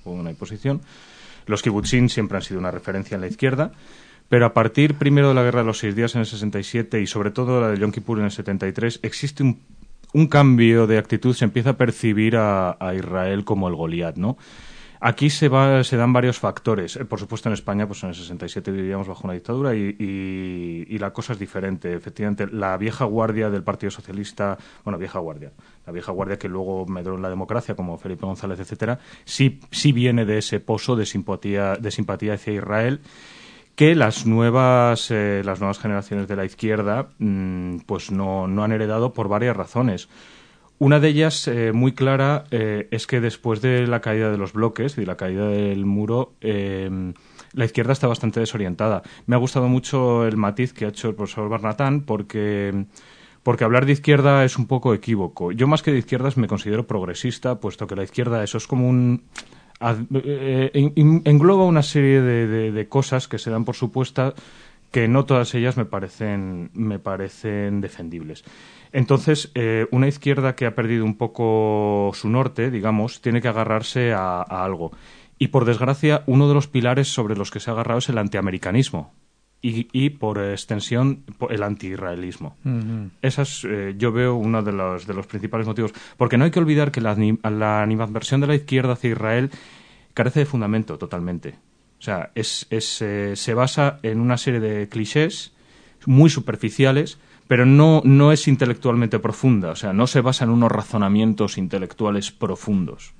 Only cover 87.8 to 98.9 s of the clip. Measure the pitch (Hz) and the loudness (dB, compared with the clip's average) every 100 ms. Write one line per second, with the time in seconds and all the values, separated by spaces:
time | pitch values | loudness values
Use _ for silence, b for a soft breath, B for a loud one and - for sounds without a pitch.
87.8 | 107 110 110 110 - 135 143 147 147 131 | 2 0 -2 -6 -2 0 2 0 0 0
88.8 | 127 123 123 107 107 117 135 B B B | 0 0 -2 -2 0 0 -2 B B B
89.8 | B B B - 123 151 143 127 104 110 | B B B -2 0 2 0 0 0 0
90.8 | 107 76 87 90 87 87 82 - _ _ | -2 -6 -8 -6 -6 -8 -10 -16 _ _
91.8 | _ _ - 95 - - 107 - - 113 | _ _ -6 -6 -6 -6 -6 -6 -6 -6
92.8 | - - 107 104 101 98 - 117 131 - | -4 -6 -6 -4 -4 -6 -4 0 0 2
93.8 | 143 143 113 110 120 123 - 120 110 104 | 0 0 -4 0 0 0 0 -2 -2 -4
94.8 | 101 113 107 151 156 - - b b b | -4 -4 -2 0 0 -2 -14 b b b
95.8 | b b - 131 156 143 117 110 113 - | b b 4 8 8 6 -4 -4 -4 2
96.8 | 135 135 151 - b b b 120 127 139 | 4 4 0 -8 b b b 6 8 10
97.8 | 156 156 131 139 143 151 - 135 123 120 | 10 8 8 8 8 6 4 2 2 0
98.8 | 131 | 0